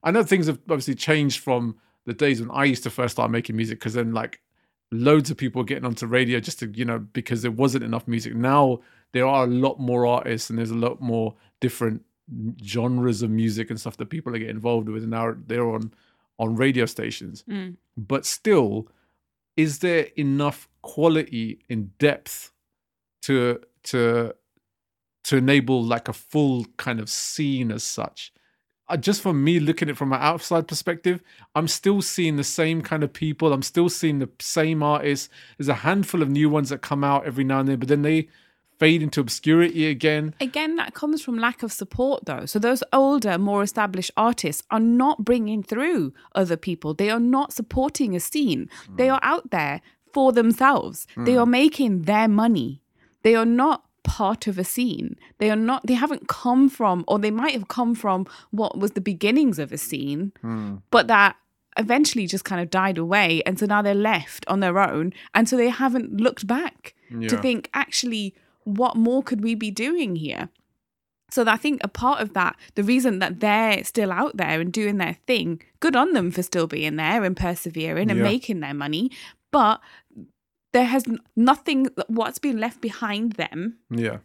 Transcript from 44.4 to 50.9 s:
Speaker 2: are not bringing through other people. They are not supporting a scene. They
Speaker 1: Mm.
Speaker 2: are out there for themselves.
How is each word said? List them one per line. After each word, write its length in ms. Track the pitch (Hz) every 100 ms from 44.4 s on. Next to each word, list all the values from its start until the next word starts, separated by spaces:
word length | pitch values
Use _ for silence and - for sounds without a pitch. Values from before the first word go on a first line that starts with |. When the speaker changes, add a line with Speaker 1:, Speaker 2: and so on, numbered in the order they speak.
| 165 151 -
Speaker 2:
are 100 | 220
not 420 | 226 240 262 302
bringing 400 | 214 247 214 214
through 480 | 190 214 302 320 139 - _ -
other 220 | 185 160
people. 360 | - 165 151
They 160 | 156 202
are 100 | 226
not 320 | 240 269 285
supporting 600 | - 226 - 269 - 254 180
a 40 |
scene. 500 | - 294 269 139 80 - - 190
They 100 | 254
Speaker 1:
Mm. 60 |
Speaker 2:
are 60 | 269
out 280 | 247 339 -
there 280 | 180 147 143 _ _ _
for 220 | - 262
themselves. 760 | 233 226 226 262 262 -